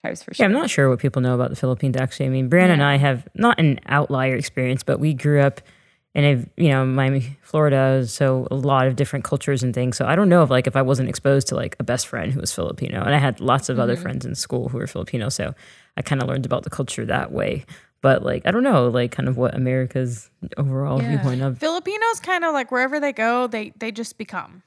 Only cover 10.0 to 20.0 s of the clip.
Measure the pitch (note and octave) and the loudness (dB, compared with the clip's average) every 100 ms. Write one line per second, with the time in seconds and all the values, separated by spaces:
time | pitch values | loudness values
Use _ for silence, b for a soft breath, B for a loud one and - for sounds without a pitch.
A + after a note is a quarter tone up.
10 | C3 C3 G3+ F3 C#3+ B2+ B2+ C#3 C3 C3 | 0 4 6 6 6 4 2 0 2 0
11 | C3 - C#3 C#3 - C3 - - A2+ B2 | 0 -2 2 2 2 -4 -6 -6 -4 -4
12 | - A#2+ E2 C3+ - - D2+ - - - | -4 -6 -4 -4 -4 -4 -6 -6 -6 -4
13 | - C#3+ C3+ A2 B2 C3 - A#2+ A#2+ B2 | 0 2 2 0 0 0 0 -2 0 -2
14 | F3+ C3+ B2 - - B2 A#2+ B2 - - | -6 -8 -8 -8 -6 -6 -4 -6 -8 -8
15 | - A#2+ A2 - - - B B B - | -6 -6 -4 -4 -6 -8 B B B -10
16 | - C#3 B2+ C3+ B2 B2 - - C3+ - | -4 -2 -2 -4 -2 -4 -4 -8 -8 -6
17 | A2+ - - - - - - B B _ | -2 -2 -2 -4 -4 -4 -10 B B _
18 | C3+ C3 B2+ B2 - G#3 C4+ F3 B2 A#2+ | 2 2 0 -2 0 0 2 4 2 0
19 | A#2+ - C3 B2 B2 - B2+ C3 B2+ C3 | -2 -2 -4 0 -2 0 -2 0 -2 -4